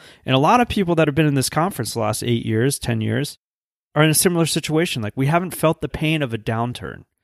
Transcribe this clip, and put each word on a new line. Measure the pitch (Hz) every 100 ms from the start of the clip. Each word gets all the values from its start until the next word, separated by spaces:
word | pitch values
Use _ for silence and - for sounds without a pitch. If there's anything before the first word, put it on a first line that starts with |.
| - - -
And | 131
a |
lot | 156 240
of | 240
people | - 175 165
that | 151
have | 143
been | 151
in | 139
this | 123
conference | 151 175 - 110
the | 117
last | 107 107
eight | 120 117 -
years, | 110 131 -
ten | - 113
years, | 107 117 147 - _ _ _ _ _ 151
are |
in | 156
a |
similar | 151 190 175 160
situation. | 165 - 156 170 127
Like, | 107 131
we | 135
haven't | 170 185 -
felt | 160 -
the | 147
pain | - 156 160
of | 135
a | 113
downturn. | 104 113 120 120 76 - - _